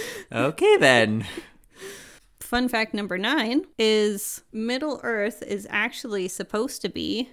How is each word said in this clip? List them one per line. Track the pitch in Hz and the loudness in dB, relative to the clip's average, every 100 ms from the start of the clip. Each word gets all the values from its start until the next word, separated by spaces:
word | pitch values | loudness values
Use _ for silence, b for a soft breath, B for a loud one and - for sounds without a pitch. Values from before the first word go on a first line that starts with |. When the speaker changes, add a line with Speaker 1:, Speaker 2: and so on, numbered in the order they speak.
| 440 415 B | -6 -10 B
Speaker 1:
Okay, | 117 131 - 202 214 | -2 0 4 6 8
then. | 139 123 110 107 101 B B - _ B B B B B _ _ | 8 8 6 2 -4 B B -20 _ B B B B B _ _
Speaker 2:
Fun | - 240 247 | -4 -2 0
fact | 233 220 | 0 -2
number | 208 202 185 | -4 -4 -2
nine | 214 302 226 269 - - | 0 0 0 -2 -2 0
is | 220 214 208 202 - - - | 2 4 2 0 -6 -10 -10
Middle-earth | 220 226 254 302 269 240 226 208 - | -6 -2 -2 -2 -4 -4 -2 -2 -4
is | - 202 202 | -6 -8 -4
actually | 202 226 - 254 202 185 | -2 -2 -4 -6 -4 -4
supposed | - 185 208 262 - | -6 -4 -4 -4 -4
to | 202 | -6
be, | 175 160 208 247 | -4 -4 -4 -4